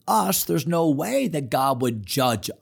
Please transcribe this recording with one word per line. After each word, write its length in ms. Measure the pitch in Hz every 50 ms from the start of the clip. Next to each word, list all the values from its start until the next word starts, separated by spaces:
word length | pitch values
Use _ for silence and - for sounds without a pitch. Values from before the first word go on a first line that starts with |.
| _
us. 380 | 190 214 220 190 190 190 - -
There's 240 | - 170 165 123 160
no 200 | 170 165 170 160
way 380 | 143 139 165 208 254 277 269
that 240 | 196 156 147 139 110
God 320 | 147 135 135 139 135 120
would 240 | 127 123 117 110 98
judge 420 | 90 - 135 127 123 117 101 - - - -